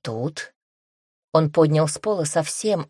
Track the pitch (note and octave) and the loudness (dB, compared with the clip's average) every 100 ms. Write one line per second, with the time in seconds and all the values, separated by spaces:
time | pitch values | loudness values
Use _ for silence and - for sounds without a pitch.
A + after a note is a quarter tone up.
0 | - A2+ C#3 D3+ - _ _ _ _ _ | -8 -6 -6 -8 -14 _ _ _ _ _
1 | _ _ _ D#3+ D#3 D#3 D#3+ D#3 D#3 - | _ _ _ 0 2 4 4 4 0 -2
2 | G#3+ G3 D3+ E3 D3+ - G#3+ F#3+ D3 | -2 -2 0 -2 -2 -4 -2 -2 -2